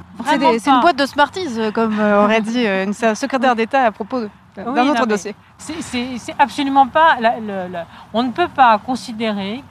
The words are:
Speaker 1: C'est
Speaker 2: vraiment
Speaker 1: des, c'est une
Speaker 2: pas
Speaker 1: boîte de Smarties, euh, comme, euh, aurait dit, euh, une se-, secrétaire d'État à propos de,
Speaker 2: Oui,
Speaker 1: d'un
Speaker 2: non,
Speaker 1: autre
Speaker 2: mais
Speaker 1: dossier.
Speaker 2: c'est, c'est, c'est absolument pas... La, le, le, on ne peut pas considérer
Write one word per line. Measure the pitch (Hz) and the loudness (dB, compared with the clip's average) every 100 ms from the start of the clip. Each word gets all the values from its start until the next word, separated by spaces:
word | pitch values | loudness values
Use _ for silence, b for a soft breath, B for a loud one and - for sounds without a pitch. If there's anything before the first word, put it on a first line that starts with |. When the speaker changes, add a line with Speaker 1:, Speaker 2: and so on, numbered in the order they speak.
| - - | -14 -8
Speaker 1:
C'est | |
Speaker 2:
vraiment | 240 294 277 | -2 2 2
Speaker 1:
des, | 226 | 2
c'est | 285 | 2
une | 269 | 4
Speaker 2:
pas | |
Speaker 1:
boîte | 330 269 | 4 2
de | 277 | 0
Smarties, | 285 285 381 339 226 | 0 0 0 -6 -4
euh, | 220 | -2
comme, | 214 226 214 | 0 0 2
euh, | 208 202 | 2 4
aurait | 208 220 | 4 2
dit, | 214 240 226 | 0 -2 0
euh, | 190 | 0
une | 190 | -2
se-, | 202 226 214 | -2 -2 -2
secrétaire | 269 262 254 226 | -2 0 0 0
d'État | 226 269 | 0 2
à | 240 | 0
propos | - 202 262 | 0 -6 -8
de, | 208 - _ - | -8 -12 _ -14
Speaker 2:
Oui, | 226 196 | -6 0
Speaker 1:
d'un | |
Speaker 2:
non, | 262 | 2
Speaker 1:
autre | 240 226 | 2 0
Speaker 2:
mais | |
Speaker 1:
dossier. | 208 196 - b b | -2 -4 -14 b b
Speaker 2:
c'est, | - 320 | -14 -12
c'est, | - 247 247 247 | -8 -6 -6 -8
c'est | - 311 | -6 -2
absolument | 277 - 277 277 254 | 0 0 0 2 2
pas... | 311 320 247 | 4 4 4
La, | 226 247 | 0 -2
le, | 214 196 180 | -6 -8 -8
le, | 175 165 B B | -10 -12 B B
on | 214 | -4
ne | 254 | -2
peut | 233 349 | -2 -2
pas | - 247 214 | 4 4 4
considérer | - 254 - 220 220 202 196 240 277 | 0 -8 -8 -6 -4 -4 -6 -8 -10